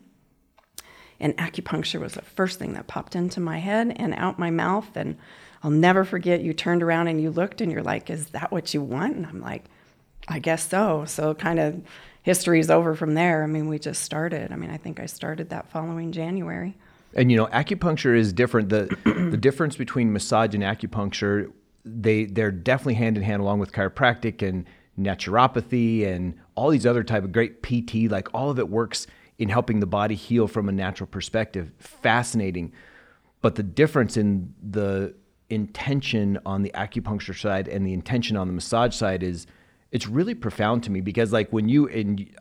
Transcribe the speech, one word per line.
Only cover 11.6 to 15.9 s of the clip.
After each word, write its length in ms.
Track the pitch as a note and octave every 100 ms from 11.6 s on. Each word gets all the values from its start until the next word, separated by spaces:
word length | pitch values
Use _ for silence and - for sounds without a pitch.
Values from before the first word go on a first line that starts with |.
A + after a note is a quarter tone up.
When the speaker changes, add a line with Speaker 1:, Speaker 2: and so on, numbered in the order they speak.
| D3+ F3 - - - -
Speaker 1:
history's 480 | - F3+ - E3 D#3+
over 260 | D#3+ E3+ D#3
from 180 | D#3
there. 300 | D3+ F3 D#3+
I 40 | D3+
mean, 200 | D#3 D3+
we 120 | D3+
just 220 | D3+ -
started. 480 | - D3+ E3 E3 -
I 40 | -
mean, 140 | E3
I 80 | D#3+
think 220 | E3+ -
I 60 | -
started 440 | - - D#3+ E3
that 200 | - -
following 420 | D#3+ E3